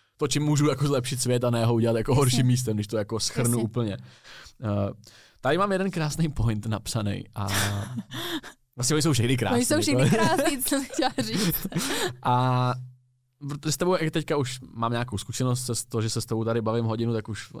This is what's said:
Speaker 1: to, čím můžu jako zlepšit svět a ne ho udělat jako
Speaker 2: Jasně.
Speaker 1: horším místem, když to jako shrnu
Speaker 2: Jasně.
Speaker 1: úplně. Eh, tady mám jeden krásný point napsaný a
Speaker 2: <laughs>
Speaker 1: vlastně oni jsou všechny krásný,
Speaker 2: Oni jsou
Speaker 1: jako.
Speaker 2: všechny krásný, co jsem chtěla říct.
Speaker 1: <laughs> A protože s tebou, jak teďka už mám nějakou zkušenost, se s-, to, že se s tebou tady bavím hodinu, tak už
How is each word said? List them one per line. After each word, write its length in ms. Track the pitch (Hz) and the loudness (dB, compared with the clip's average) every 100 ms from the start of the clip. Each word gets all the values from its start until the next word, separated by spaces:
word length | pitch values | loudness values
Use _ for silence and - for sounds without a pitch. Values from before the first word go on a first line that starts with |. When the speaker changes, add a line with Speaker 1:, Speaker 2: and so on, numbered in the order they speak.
| _ _ | _ _
Speaker 1:
to, 100 | 147 | -2
čím 160 | 147 | 0
můžu 240 | 151 147 147 | 2 4 4
jako 180 | 139 143 | 2 2
zlepšit 340 | 139 123 127 | 0 0 -2
svět 220 | 123 123 | 0 2
a 60 | 120 | 2
ne 160 | 120 113 | 2 4
ho 80 | |
udělat 240 | 117 117 113 | 4 4 2
jako 140 | 110 | 4
Speaker 2:
Jasně. 60 | - | 4
Speaker 1:
horším 280 | 135 123 127 | 4 4 4
místem, 300 | 123 123 107 | 4 2 -2
když 100 | 104 | 0
to 100 | 110 | -2
jako 220 | 104 110 | -2 -2
shrnu 300 | - - 117 | -2 0 0
Speaker 2:
Jasně. 140 | 120 | 2
Speaker 1:
úplně. 300 | 110 123 113 95 - - - - - - | 0 -2 -2 -4 -10 -20 -20 -20 -20 -8
Eh, 320 | 107 101 101 - - - - _ | -4 0 -2 -4 -16 -20 -20 _
tady 160 | 127 160 | 0 2
mám 140 | 202 | 2
jeden 200 | 190 196 | 0 0
krásný 380 | 175 151 143 160 | -2 -2 0 -2
point 360 | - 113 110 110 | 0 0 0 -2
napsaný 580 | 107 - 113 104 95 - 110 | -4 -4 -4 -2 -4 -8 -8
a 120 | 101 | -4
Speaker 2:
<laughs> 1300 | 101 98 101 101 123 - - 349 330 - - _ - | -2 -2 -2 -6 -8 -10 -10 -8 -8 -10 -20 _ -6
Speaker 1:
vlastně 180 | 123 151 | 0 2
oni 60 | |
jsou 120 | 160 | 2
všechny 240 | 120 113 131 | 2 2 2
krásný, 180 | 196 240 | 2 2
Speaker 2:
Oni 100 | 247 | 2
jsou 80 | |
Speaker 1:
jako. 80 | 302 | 2
Speaker 2:
všechny 280 | 320 254 139 | 2 4 4
krásný, 480 | - 220 349 302 277 | 4 4 4 2 0
co 60 | - | 0
jsem 160 | 277 262 | -2 -2
chtěla 260 | - 277 - | -2 -2 -2
říct. 460 | 220 220 196 - 202 170 269 | -4 0 0 0 -4 -4 -2
Speaker 1:
<laughs> 300 | 480 415 - | -2 -4 -4
A 500 | - 123 127 127 127 127 - - _ _ _ _ 143 | 0 2 4 2 0 -2 -8 -16 _ _ _ _ -10
protože 220 | 143 156 | -6 -4
s 60 | 147 | 0
tebou, 180 | 180 180 | 2 2
jak 100 | 160 | 0
teďka 240 | 160 147 147 | -2 0 0
už 220 | 127 - - | 0 -4 -12
mám 180 | 113 117 | -4 -2
nějakou 260 | 120 120 107 | -2 -2 -6
zkušenost, 480 | - - 127 123 127 | -6 -2 0 0 -2
se 100 | 113 | -4
s-, 100 | - | -4
to, 160 | 117 | -2
že 80 | 110 | -2
se 120 | 113 | -2
s 40 | - | -4
tebou 180 | 113 | -2
tady 180 | 110 117 | 0 0
bavím 240 | 110 117 113 | 0 0 0
hodinu, 280 | 110 117 | 0 0
tak 160 | 113 107 | -2 -4
už 200 | 104 - - | -10 -10 -10